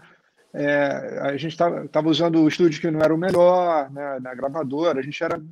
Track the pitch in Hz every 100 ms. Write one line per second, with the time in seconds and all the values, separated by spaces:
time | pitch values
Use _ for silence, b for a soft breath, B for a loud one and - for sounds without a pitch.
0 | b b b b _ 156 143 143 143 135
1 | 113 - 139 139 156 156 170 170 147 151
2 | 156 151 170 160 156 - 175 151 170 156
3 | 156 160 180 180 175 180 180 160 135 139
4 | 143 131 127 123 139 160 139 143 170 135
5 | 135 - 170 170 156